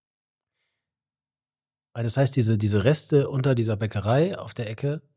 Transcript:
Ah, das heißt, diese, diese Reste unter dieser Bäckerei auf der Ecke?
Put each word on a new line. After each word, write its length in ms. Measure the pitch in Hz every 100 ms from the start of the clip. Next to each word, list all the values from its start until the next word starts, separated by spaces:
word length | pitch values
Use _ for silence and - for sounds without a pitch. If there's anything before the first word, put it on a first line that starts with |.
| _ _ _ _ _ _ _ _ _ _ _ _ _ _ _ _ _ _ _
Ah, 100 | 120
das 140 | 117 135
heißt, 200 | 135 135
diese, 220 | 113 107
diese 260 | 107 104
Reste 440 | 107 151 - 143 135
unter 260 | 139 131
dieser 220 | 120 113 104
Bäckerei 640 | 107 104 98 131 180 -
auf 140 | 107
der 160 | - 107
Ecke? 320 | 113 143 156 _